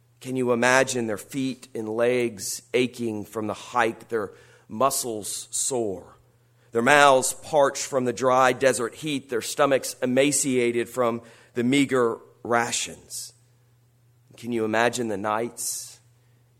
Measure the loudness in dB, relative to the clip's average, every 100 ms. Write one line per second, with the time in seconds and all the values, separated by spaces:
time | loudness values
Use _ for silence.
0 | _ _ -8 -2 0 4 6 6 4 -2
1 | -4 -6 -8 -6 -6 -8 -12 -10 -6 0
2 | 2 2 -2 -6 -10 -10 -4 -2 -2 -4
3 | -6 -6 -8 -8 -6 -8 -4 0 0 -2
4 | -6 -6 -6 -12 -20 _ -10 -2 0 0
5 | -6 -8 -8 -12 -8 -6 -4 -4 -4 -6
6 | -14 -20 _ _ _ _ _ 0 6 8
7 | 8 6 2 -6 -2 2 2 0 -4 -2
8 | -2 0 2 4 4 4 2 2 -4 -6
9 | -6 -6 -4 -6 -4 0 2 2 -2 -6
10 | 0 2 2 2 0 0 0 0 -2 -2
11 | -2 -2 -8 -20 _ -2 2 2 2 2
12 | 0 -2 -12 _ -2 0 0 -4 -8 -12
13 | -16 -16 -16 -20 _ _ _ _ _ _
14 | _ _ _ -14 -6 -2 0 2 2 0
15 | -4 -4 -2 -2 -4 -8 -8 -8 -12 -20
16 | _ _ _ _ _